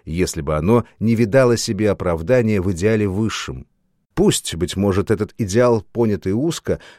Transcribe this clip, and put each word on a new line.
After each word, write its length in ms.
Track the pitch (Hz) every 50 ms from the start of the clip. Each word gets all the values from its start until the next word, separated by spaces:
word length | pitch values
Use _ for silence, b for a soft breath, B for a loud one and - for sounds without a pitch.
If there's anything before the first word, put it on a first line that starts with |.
| b
если 380 | 80 80 87 90 78 - 82 73
бы 140 | 73 76 76
оно 260 | 76 98 117 120 110 b b b
не 140 | 104 113 117
видало 420 | 107 120 101 95 135 131 120 117
себе 340 | 107 - - 110 95 107 101
оправдания 720 | 92 - 85 87 85 80 80 82 127 127 110 110 107 98
в 100 | 87 98 92
идеале 360 | 80 95 110 113 107 104 98
высшем. 580 | 90 101 113 104 - - - - 65 64 - _ _ _ _ _ _ _ _ _ -
Пусть, 400 | - 202 208 - - - - -
быть 200 | 80 90 85 -
может, 340 | 95 101 101 92 98 92 -
этот 240 | 110 90 107 - - -
идеал 480 | 113 92 95 120 123 123 117 107 - -
понятый 420 | - 110 117 107 101 85 - 95 98
узко, 480 | 113 147 170 156 - - 98 90 B B B B